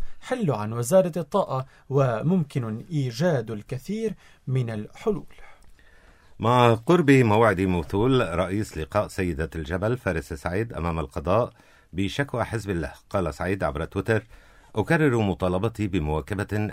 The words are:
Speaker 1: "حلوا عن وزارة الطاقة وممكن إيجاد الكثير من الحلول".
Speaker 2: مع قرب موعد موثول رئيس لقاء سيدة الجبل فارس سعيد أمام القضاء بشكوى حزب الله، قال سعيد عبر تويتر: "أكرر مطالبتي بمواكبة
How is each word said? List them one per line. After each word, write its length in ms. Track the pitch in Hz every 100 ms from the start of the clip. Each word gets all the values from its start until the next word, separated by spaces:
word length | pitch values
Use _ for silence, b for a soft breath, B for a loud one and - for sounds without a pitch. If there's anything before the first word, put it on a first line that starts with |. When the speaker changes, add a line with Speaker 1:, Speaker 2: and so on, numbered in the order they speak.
| b b
Speaker 1:
"حلوا 340 | - 254 180 107
عن 180 | 107
وزارة 400 | 117 120 190 180 175
الطاقة 480 | 160 202 - 131 131 b b
وممكن 960 | 135 131 110 143 185 147 139 113 110 -
إيجاد 600 | 156 127 117 175 139 113
الكثير 640 | 107 - 131 - 214 220 175 b b b
من 220 | 131 117
الحلول". 640 | 107 107 - 220 202 - - - - - - b b b b b b
Speaker 2:
مع 340 | 110 123 120
قرب 380 | 113 113 143 139
موعد 500 | 135 117 104 113 92
موثول 800 | 95 90 78 98 123 131 90 85
رئيس 380 | 90 101 104 80
لقاء 300 | 78 104 85
سيدة 420 | - 90 73 80 82
الجبل 420 | 78 90 107 123
فارس 360 | 98 82 -
سعيد 400 | 78 87 87 -
أمام 260 | - 85 82
القضاء 540 | 73 82 85 107 123 - b b b
بشكوى 500 | 82 98 - 139 120
حزب 260 | 104 113 101
الله، 220 | 85 71 - -
قال 240 | 101 82
سعيد 300 | - 87 95
عبر 220 | 85 71 80
تويتر: 380 | 98 101 110 - b b b b 107
"أكرر 420 | 98 165 151 117
مطالبتي 680 | 101 85 90 92 113 110 104
بمواكبة 840 | 90 76 78 73 - 101 107 107